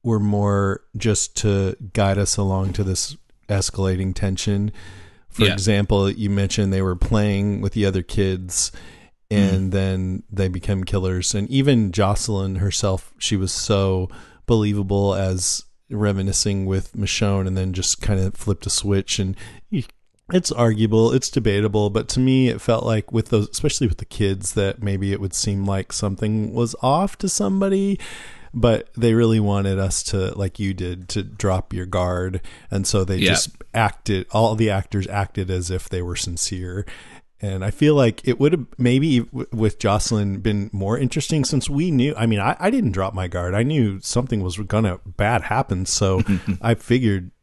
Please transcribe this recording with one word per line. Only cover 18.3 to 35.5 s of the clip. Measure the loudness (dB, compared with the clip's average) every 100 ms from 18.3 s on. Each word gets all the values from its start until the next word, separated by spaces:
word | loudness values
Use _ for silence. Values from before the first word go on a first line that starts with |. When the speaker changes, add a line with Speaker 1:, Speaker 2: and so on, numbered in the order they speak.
| -2
Speaker 1:
flipped | -4 -4 -2
a |
switch. | -2 0 0 0 -2
And | -2 -4 -12 -18 -6
you, | -6 -6 _ _ _ -2
it's | 0 0
arguable, | 2 2 4 4 4 4
it's | 2 0
debatable, | 0 2 2 2 2 2
but | 0 -2
to | 2
me, | 4 4 4
it | 0
felt | 0 0 2
like | 0 0
with | -2 2
those, | 0 0
especially | -2 -2 0 -2
with | -2
the | -6
kids, | -2 0 0 -4
that | -2 -2 -2
maybe | -4 -2 -2
it | -2
would | -4
seem | -4 -2 -2 -2
like | -2 -4
something | -4 -4 -2 -2 -2 -2
was | -2 -2 -2
off | 0 2 0 -4
to | -4
somebody, | -2 0 0 0 0 0 -2 -6 -14 -16 -18 -10
but | 0 2 2 -2 0
they | 4
really | 6 6 4
wanted | 4 2 0 0
us | 0 -2
to, | -2 -2 -2 -2
like | -6 -2
you | -4
did, | -4 -6 -8 -6
to | -6
drop | -6 -2 0 0 -2
your | -8 -4
guard. | -2 0 0 -2 -4 -8 -14 -6
And | -4 0
so | 0
they | 0 2
Speaker 2:
Yeah. | 4
Speaker 1:
just | 2 0 -8 -4 0
acted, | 0 0 -2 -2 0
all | 2 2 4
the | 2
actors | 2 -2 -4 -2
acted | -2 -4 -4 -2